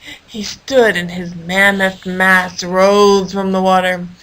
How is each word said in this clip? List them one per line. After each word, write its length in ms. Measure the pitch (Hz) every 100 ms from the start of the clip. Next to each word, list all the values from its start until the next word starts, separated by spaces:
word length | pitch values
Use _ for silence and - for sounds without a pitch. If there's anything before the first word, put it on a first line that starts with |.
| - - _
He 160 | 226
stood, 520 | 202 - - 269 226 180
and 140 | 175
his 240 | 180 175 175
mammoth 680 | 165 185 196 196 190 190 185
mass 580 | 185 190 185 180 -
rose 720 | 180 185 190 202 208 196 185
from 180 | 196 190
the 100 | 190
water. 460 | 190 185 185 185 175 180